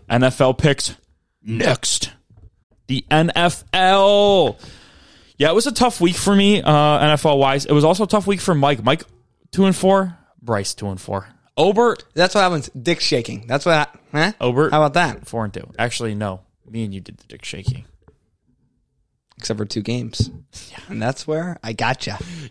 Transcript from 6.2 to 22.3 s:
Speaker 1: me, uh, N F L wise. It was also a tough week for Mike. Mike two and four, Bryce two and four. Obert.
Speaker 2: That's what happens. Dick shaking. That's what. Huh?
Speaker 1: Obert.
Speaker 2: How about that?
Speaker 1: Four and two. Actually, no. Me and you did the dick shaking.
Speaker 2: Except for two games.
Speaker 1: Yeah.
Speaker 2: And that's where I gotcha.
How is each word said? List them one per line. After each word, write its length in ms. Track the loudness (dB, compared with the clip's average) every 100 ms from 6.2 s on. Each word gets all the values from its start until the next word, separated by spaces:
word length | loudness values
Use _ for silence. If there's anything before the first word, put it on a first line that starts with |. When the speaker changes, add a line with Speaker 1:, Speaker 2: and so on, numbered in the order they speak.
| 2 4
Speaker 1:
me, 260 | 4 2
uh, 360 | 2 4 4 2
N 100 | 2
F 140 | 2 2
L 120 | 2
wise. 280 | 2 0 2
It 60 |
was 100 | 4
also 200 | 4 2
a 40 | 0
tough 180 | 0 0
week 140 | -2
for 120 | 0 2
Mike. 280 | 2 0
Mike 200 | 0 -2 -4 _ _ _ _
two 140 | 0 2
and 100 | 2
four, 420 | 4 2 2 -6 _ _
Bryce 320 | -4 -4 -4
two 140 | -8 -8
and 100 | -8
four. 280 | -8 -8 -10 _ _ 0
Obert. 460 | 2 4 2 0 -6 0
Speaker 2:
That's 180 | 0 2
what 60 |
happens. 280 | 2 0 -6
Dick 300 | -8 -4 -2
shaking. 440 | 0 -2 -2 -10 -6
That's 180 | -4 0
what. 280 | 0 0 -8 _
Huh? 200 | -2 -2 -2
Speaker 1:
Obert. 300 | -2 0 2
Speaker 2:
How 100 | 2
about 100 | 2 2
that? 320 | -2 -4 -10
Speaker 1:
Four 160 | -8 -8
and 80 |
two. 160 | -8 -12 -6
Actually, 380 | -6 -4 -6 -6
no. 260 | -6 -8 _ _ _
Me 140 | -10 -8
and 80 |
you 80 | -10
did 160 | -16 -20
the 100 | _
dick 180 | -20 -16
shaking. 400 | -12 -10 -10 -12 _ _ _ _ _ _ _ _ _ _ _ _ _ _ -12
Speaker 2:
Except 200 | -8 -8
for 80 | -8
two 160 | -8
games. 480 | -6 -6 -6 -4 -6 -6 -20 -20 -20
Speaker 1:
Yeah. 80 | -20 -14
Speaker 2:
And 120 | -8
that's 260 | -6 -6 -6
where 320 | -6 -6 -10
I 100 | -10
gotcha. 440 | -4 -4 -4 -6 -10 -12